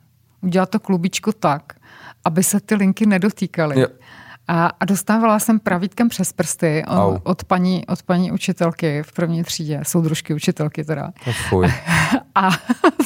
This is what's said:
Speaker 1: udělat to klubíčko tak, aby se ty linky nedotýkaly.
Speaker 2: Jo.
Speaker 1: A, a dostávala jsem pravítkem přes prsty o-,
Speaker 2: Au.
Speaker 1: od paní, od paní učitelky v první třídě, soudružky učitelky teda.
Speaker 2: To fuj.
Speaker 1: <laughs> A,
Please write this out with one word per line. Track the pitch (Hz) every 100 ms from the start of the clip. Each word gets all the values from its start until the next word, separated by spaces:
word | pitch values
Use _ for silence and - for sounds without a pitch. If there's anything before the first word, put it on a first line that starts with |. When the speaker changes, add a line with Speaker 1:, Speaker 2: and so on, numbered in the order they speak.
| _ _ _ -
Speaker 1:
udělat | 185 185 185
to | 220
klubíčko | - 185 180 - -
tak, | - 170 143 - - - - - -
aby | 175 160
se | - 202
ty | -
linky | 208 190 190 214
nedotýkaly. | 190 202 - 180 - 151 131
Speaker 2:
Jo. | 131 - - - - - -
Speaker 1:
A, | 170 170 -
a |
dostávala | 185 196 - 220 226 214
jsem | 220 220
pravítkem | - 180 190 - 233
přes | - 180
prsty | - 170 - 165 151 -
o-, | 180
Speaker 2:
Au. | 196 92
Speaker 1:
od | - 185
paní, | - 185 180 185 -
od | 180
paní | - 180 185
učitelky | 190 - 175 170 - 165 147
v | 151
první | - 170 165
třídě, | 170 - 151 143
soudružky | 147 175 160 160 -
učitelky | 151 - - 156 -
teda. | 151 143 143 -
Speaker 2:
To | - 110 -
fuj. | 95 90 - 165 160
Speaker 1:
<laughs> | 156 262 -
A, | - 190 165 - 240 339 -